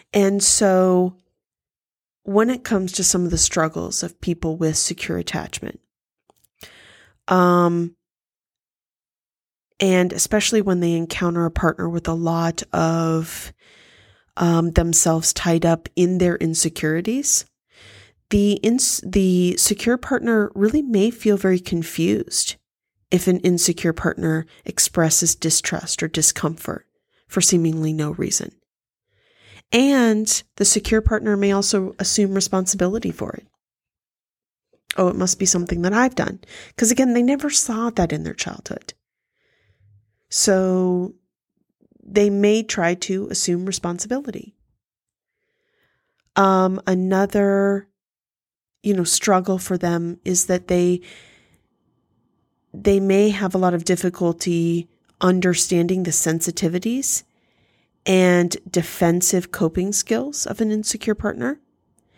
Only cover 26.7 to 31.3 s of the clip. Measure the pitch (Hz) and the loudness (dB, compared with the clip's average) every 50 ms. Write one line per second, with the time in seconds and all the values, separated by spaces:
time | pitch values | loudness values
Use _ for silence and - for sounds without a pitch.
26.7 | - - - _ _ _ _ _ _ _ _ - - 190 - - 180 170 165 160 | -10 -10 -12 _ _ _ _ _ _ _ _ -6 -2 0 2 2 2 2 2 2
27.7 | 160 160 156 156 156 156 151 151 151 - - - - - - 50 - _ _ _ | 0 0 -2 -2 -2 -2 -4 -4 -4 -4 -4 -4 -4 -6 -6 -8 -16 _ _ _
28.7 | _ _ _ _ _ _ _ _ _ _ _ _ _ _ _ - - - - - | _ _ _ _ _ _ _ _ _ _ _ _ _ _ _ -20 -20 -20 -6 0
29.7 | - 240 269 277 277 262 240 226 214 214 220 - - - - _ - - 202 - | 2 4 4 6 4 4 4 4 2 2 0 -2 -2 -4 -4 _ -4 0 0 2
30.7 | - 214 208 - 220 220 220 - 220 208 220 214 | 2 0 0 0 0 2 2 2 0 0 0 0